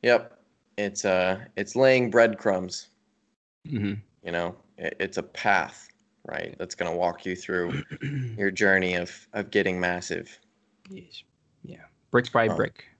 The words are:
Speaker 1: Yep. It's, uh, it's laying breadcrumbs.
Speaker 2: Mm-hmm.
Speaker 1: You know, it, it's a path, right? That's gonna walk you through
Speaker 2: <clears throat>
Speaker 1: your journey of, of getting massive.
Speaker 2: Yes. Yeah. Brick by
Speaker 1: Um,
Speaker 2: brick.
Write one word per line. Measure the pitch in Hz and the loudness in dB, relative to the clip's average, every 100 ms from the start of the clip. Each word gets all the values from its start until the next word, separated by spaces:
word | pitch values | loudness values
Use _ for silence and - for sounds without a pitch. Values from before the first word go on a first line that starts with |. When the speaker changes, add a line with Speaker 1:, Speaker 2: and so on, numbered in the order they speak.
Speaker 1:
Yep. | 117 120 - - _ _ _ - | 6 4 2 -18 _ _ _ -6
It's, | 101 101 | -4 -2
uh, | 101 92 92 95 120 - | 0 2 2 0 -6 -8
it's | 101 117 | -6 2
laying | 131 131 123 | 4 6 4
breadcrumbs. | 113 113 107 113 92 92 - - _ _ _ _ _ _ _ - | 6 4 4 0 0 -2 -12 -16 _ _ _ _ _ _ _ -8
Speaker 2:
Mm-hmm. | 127 101 104 - _ | -4 -4 -6 -10 _
Speaker 1:
You | 87 | -6
know, | 85 87 90 _ - | -4 -4 -8 _ -10
it, | 85 - | -8 -6
it's | 95 - | -6 -6
a | |
path, | - - 107 98 73 - - _ _ _ - | -8 -2 2 2 0 -10 -20 _ _ _ -12
right? | 76 80 - | -10 -10 -10
That's | 87 | -12
gonna | - 87 | -6 -4
walk | 87 87 87 95 | -2 -2 -2 -8
you | 87 | -8
through | - 90 87 139 - 151 | -4 -2 -2 -4 -8 -10
Speaker 2:
<clears throat> | 143 143 127 110 | -8 -6 -6 -2
Speaker 1:
your | 98 | -2
journey | 95 104 95 92 | 2 4 4 2
of, | 90 87 - - | -2 -4 -10 -10
of | 104 101 | -8 -2
getting | 104 95 90 | 2 2 0
massive. | 90 90 - 87 82 - _ _ _ _ 190 | -2 -2 -6 -8 -10 -20 _ _ _ _ -20
Speaker 2:
Yes. | 190 180 - - _ _ _ | -20 -18 -20 -20 _ _ _
Yeah. | - - - _ _ | -20 -20 -20 _ _
Brick | 123 123 | 0 2
by | 120 113 | 2 2
Speaker 1:
Um, | 82 | 2
Speaker 2:
brick. | - - - _ | -2 -4 -20 _